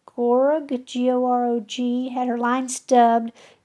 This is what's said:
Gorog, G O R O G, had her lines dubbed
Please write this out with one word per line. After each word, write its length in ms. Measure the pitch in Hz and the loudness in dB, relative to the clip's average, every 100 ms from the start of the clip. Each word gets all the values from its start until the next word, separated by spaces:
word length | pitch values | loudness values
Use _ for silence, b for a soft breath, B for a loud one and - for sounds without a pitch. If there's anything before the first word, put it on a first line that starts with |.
| - | -16
Gorog, 800 | - 240 247 277 311 277 254 254 | -4 0 2 2 0 -2 -8 -6
G 240 | 247 247 | -4 0
O 160 | 247 254 | 0 0
R 200 | 247 240 | 0 0
O 140 | 240 | -2
G, 500 | 208 - 247 247 254 | -4 -6 -4 -2 -4
had 200 | 247 254 | -4 -4
her 80 | 240 | -2
lines 420 | 240 254 254 254 | -2 -2 -4 -10
dubbed 540 | - 247 233 233 226 B B B | 2 4 6 4 -2 B B B